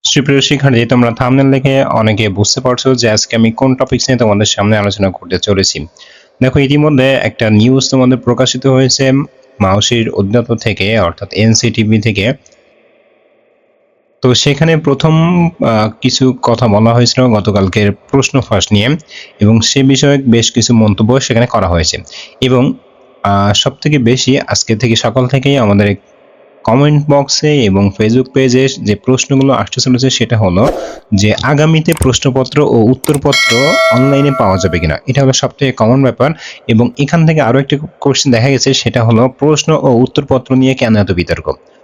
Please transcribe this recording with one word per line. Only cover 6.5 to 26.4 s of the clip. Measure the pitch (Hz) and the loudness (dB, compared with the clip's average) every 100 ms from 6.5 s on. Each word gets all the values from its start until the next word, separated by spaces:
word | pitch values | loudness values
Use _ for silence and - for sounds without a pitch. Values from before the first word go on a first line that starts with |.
| 143 | 0
ইতিমধ্যে | 135 147 151 139 | 0 2 2 2
একটা | 131 135 - - 110 | 2 0 -2 -2 0
নিউজ | 104 113 135 131 | 2 4 2 0
তোমাদের | 135 127 127 | 0 2 0
প্রকাশিত | 120 120 127 127 135 | -2 0 -2 0 0
হয়েছে | 131 131 - 135 135 147 _ _ _ | 2 0 0 0 0 -2 _ _ _
মাউশির | 98 101 - 120 110 | 0 0 0 -2 -2
অধিদপ্তর | - 98 120 117 113 | -2 0 -2 -2 -4
থেকে, | 113 101 98 110 | -4 -4 -2 0
অর্থাৎ | 87 - - | -2 -4 -8
এনসিটিভি | - 113 110 117 113 107 110 | 0 2 2 0 -2 0 0
থেকে। | 110 95 101 135 _ _ _ _ _ _ _ _ _ _ _ _ _ _ _ _ _ _ | 0 -2 -4 -4 _ _ _ _ _ _ _ _ _ _ _ _ _ _ _ _ _ _
তো | 127 | 0
সেখানে | 120 - 139 160 160 | 0 0 0 0 0
প্রথম, | 156 135 160 160 165 180 | 0 0 2 2 2 2
আহ, | 165 - - 110 110 - | 0 -2 -2 0 -2 -2
কিছু | 127 - 131 127 | -4 0 0 0
কথা | 120 117 120 | -2 0 2
বলা | 101 113 | 2 2
হয়েছিল | 117 120 - 127 | 2 2 2 2
গতকালকের | 107 98 98 95 107 104 | 2 0 0 0 0 -2
প্রশ্ন | 101 - 139 127 135 | -2 -2 -2 0 -2
ফাঁস | - 101 - | -2 -4 0
নিয়ে, | 104 113 160 - - - _ | 0 0 -2 -8 -20 -20 _
এবং | 104 113 | 2 2
সে | 110 139 | 2 0
বিষয়ক | 135 131 147 143 | 2 2 2 2
বেশ | 135 117 113 | 2 0 0
কিছু | - 110 | -2 0
মন্তব্য | 117 107 98 110 131 | 2 2 2 0 0
সেখানে | - 117 123 | 0 -2 0
করা | 113 95 | -2 0
হয়েছে। | 87 80 - - - - - | 0 -2 -6 -12 -20 -20 -6
এবং, | 131 127 131 262 _ _ _ _ | 0 2 0 -4 _ _ _ _
আহ, | 101 101 101 | -2 0 0
সবথেকে | 104 147 143 147 147 | 0 -2 -4 -2 0
বেশি | 117 131 - 139 | 0 0 0 -2
আজকে | - - - 110 | -2 -6 -2 -2
থেকে, | 120 113 | 0 0
সকাল | 120 123 127 | 0 -2 -2
থেকেই | 135 139 139 | 0 0 0
আমাদের | 110 101 104 98 _ _ _ _ | 2 2 0 -2 _ _ _ _